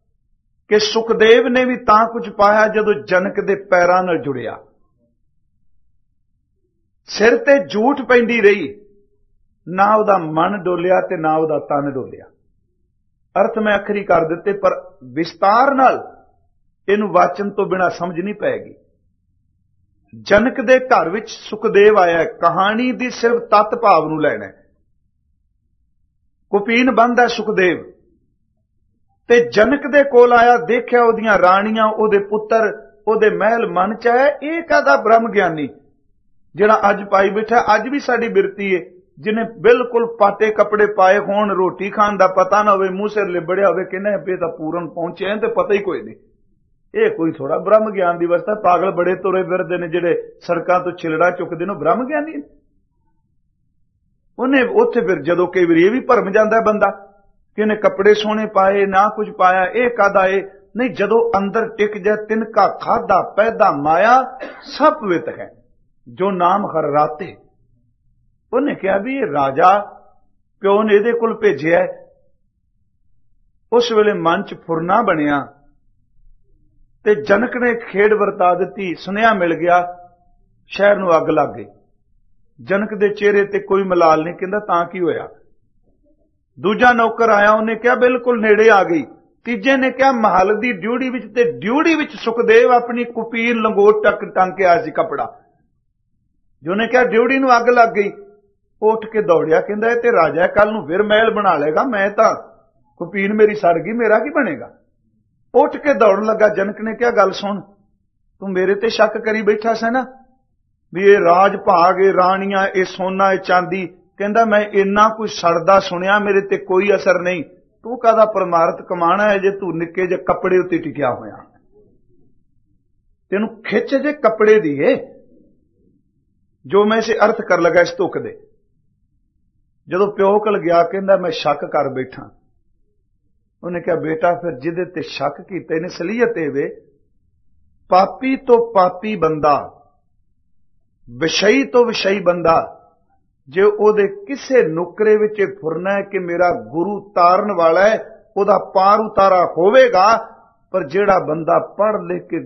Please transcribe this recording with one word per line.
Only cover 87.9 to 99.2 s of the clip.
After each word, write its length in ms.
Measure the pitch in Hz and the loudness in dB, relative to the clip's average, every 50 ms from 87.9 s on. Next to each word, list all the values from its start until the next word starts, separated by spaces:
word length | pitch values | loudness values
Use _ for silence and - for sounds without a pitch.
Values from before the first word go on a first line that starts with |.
| 247 | 2
"ਬਿਲਕੁਲ 460 | 233 247 247 254 247 - 247 247 226 | 2 2 2 2 0 0 -2 -2 0
ਨੇੜੇ 300 | 208 220 208 214 220 226 | 2 2 4 6 6 6
ਆ 140 | 214 196 180 | 6 4 4
ਗਈ।" 220 | 160 175 156 - - - _ _ _ _ _ _ | 2 -2 -4 -4 -6 -12 _ _ _ _ _ _
ਤੀਜੇ 320 | 220 240 208 190 269 277 | -8 -8 -4 0 0 0
ਨੇ 140 | 269 254 262 | 2 0 -2
ਕਿਹਾ, 220 | 254 262 262 269 262 | 0 0 2 2 2
"ਮਹੱਲ 460 | 233 214 202 175 185 190 202 214 202 | 2 2 2 2 2 2 2 0 0
ਦੀ 140 | 220 247 233 | -2 -4 -4
ਡਿਊੜੀ 380 | 175 165 220 247 247 262 254 | -4 -4 -4 -4 -4 -4 -4
ਵਿੱਚ।" 240 | 240 247 - 220 - | -6 -8 -10 -6 -2
ਤੇ 180 | 247 240 240 240 | 0 0 0 -2
ਡਿਊੜੀ 420 | 156 156 202 240 294 320 339 320 | -4 -4 -2 0 0 2 2 0
ਵਿੱਚ 220 | 302 294 - - | 0 -2 -6 -8
ਸੁਖਦੇਵ 540 | 202 - 233 226 240 233 - 220 226 247 254 | -8 -6 -4 -4 0 2 4 6 6 6 6
ਆਪਣੀ 340 | 247 240 240 240 240 240 240 | 4 2 2 0 -4 -6 -6
ਕੁਪੀਨ 520 | 240 - 226 226 226 - 226 226 240 240 | -6 -6 -8 -8 -8 -6 -4 -2 -2 0
ਲੰਗੋਟ 500 | 226 220 220 196 196 202 208 214 214 208 | 0 -2 0 2 4 4 4 4 4 2
ਟਕ-, 280 | 208 - - 208 175 - | 0 0 -2 -4 -6 -2
ਟੰਗ 180 | 190 185 180 180 | 0 0 0 0
ਕੇ 120 | 190 190 | 0 2
ਆਇਆ 180 | 180 170 160 156 | 2 2 2 0
ਸੀ 80 | 151 | -2
ਕੱਪੜਾ। 500 | - 175 156 - 147 135 120 - - - _ _ _ _ _ _ _ _ _ _ _ _ _ _ _ _ _ _ _ _ _ _ _ _ 131 | -4 -4 -4 -4 -4 -8 -8 -8 -12 -18 _ _ _ _ _ _ _ _ _ _ _ _ _ _ _ _ _ _ _ _ _ _ _ _ -8
ਜੋ 120 | 156 185 | -6 -4
ਨੇ 120 | 208 226 | -2 -2
ਕਿਹਾ, 180 | 233 240 254 247 | 0 2 2 2
"ਡਿਊੜੀ 340 | 185 190 226 240 240 269 269 | 2 2 2 2 2 2 0
ਨੂੰ 180 | 269 262 240 | 2 4 4
ਅੱਗ 120 | 233 233 240 | 4 4 4
ਲੱਗ 200 | 247 240 226 226 | 4 4 4 4
ਗਈ," 240 | - 208 202 196 - - - - - _ _ _ _ _ _ _ _ _ 214 | 2 0 -2 -4 -6 -12 -16 -20 -20 _ _ _ _ _ _ _ _ _ 0
ਉਹ 100 | 214 220 | 0 0
ਉੱਠ 140 | 220 - | 0 -4
ਕੇ 160 | 208 - 214 | -6 -4 -2